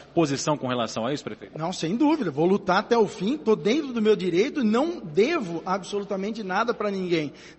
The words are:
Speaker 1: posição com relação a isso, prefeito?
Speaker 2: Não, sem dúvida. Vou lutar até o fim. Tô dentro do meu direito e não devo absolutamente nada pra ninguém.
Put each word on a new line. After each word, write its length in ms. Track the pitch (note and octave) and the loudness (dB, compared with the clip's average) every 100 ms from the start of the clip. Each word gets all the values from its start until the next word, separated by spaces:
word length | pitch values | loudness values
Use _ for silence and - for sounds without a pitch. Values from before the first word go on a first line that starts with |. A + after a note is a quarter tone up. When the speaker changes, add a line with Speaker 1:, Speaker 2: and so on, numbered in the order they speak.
| - | -4
Speaker 1:
posição 440 | - D#3 C3+ - D3 | 0 2 2 -2 -2
com 100 | B2+ | -2
relação 380 | B2 A2+ - A2+ | -2 -2 -2 -4
a 80 | |
isso, 100 | C#3+ | -4
prefeito? 340 | - G#2 G2+ D#3 | -8 -12 -14 -8
Speaker 2:
Não, 140 | E3 | -8
sem 240 | F#3 D#3+ A3+ | -4 -4 2
dúvida. 360 | D4 D#4+ F#3+ | 2 2 0
Vou 140 | C3+ E3+ | 2 2
lutar 340 | G3+ F#3+ F3+ | 2 2 0
até 180 | G#3+ A#3 | 4 4
o 100 | G#3+ | 2
fim. 300 | - F#3 D4+ | 0 -4 0
Tô 180 | - G#3+ | 2 2
dentro 380 | D#3+ C#4 C#4+ | 2 0 -2
do 80 | A#3+ | 0
meu 140 | G#3+ G3+ | 2 2
direito 460 | F#3 E3+ B3+ D4+ | 2 2 2 2
e 20 | |
não 360 | A3 A3+ D#4+ F4 | 2 2 0 -2
devo 600 | F3+ D3+ A#3 E4+ F#3 E3+ D#3+ | -4 2 2 2 -2 -6 -4
absolutamente 800 | G3 F3+ G3+ G3+ G3 G3 A3+ | -4 -4 -6 -4 -4 -4 -6
nada 300 | G3 F#3 A#3 | -2 -2 0
pra 160 | A3+ G#3 | -2 -2
ninguém. 420 | G3 F#3 E3+ D3 - - | -2 0 0 0 -8 -20